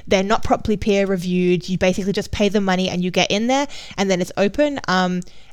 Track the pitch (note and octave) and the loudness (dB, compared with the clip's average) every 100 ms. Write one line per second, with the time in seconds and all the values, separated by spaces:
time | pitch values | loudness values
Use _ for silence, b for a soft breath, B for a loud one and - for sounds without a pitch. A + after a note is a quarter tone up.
0 | - G3 G3 A3 - B3+ - G3+ A3 G3 | 0 0 2 0 2 0 0 -2 2 2
1 | G3 F#3+ F3+ F3+ F3+ F3+ - F3+ F#3 F3+ | 2 0 0 0 2 2 0 0 0 0
2 | F#3+ G3 G3 - G#3 G#3 G3 F#3 F#3 F3 | -2 -4 -4 0 2 2 2 0 0 -2
3 | F3+ F3+ - G3+ A#3 C4+ C#4+ B B - | 0 0 0 0 2 0 0 B B -2
4 | G3 F3+ F3+ - G3+ A#3 D4 C4+ - F#3 | 0 0 0 0 0 2 0 0 -2 0
5 | F3+ F3+ F3+ b b | 0 -2 -6 b b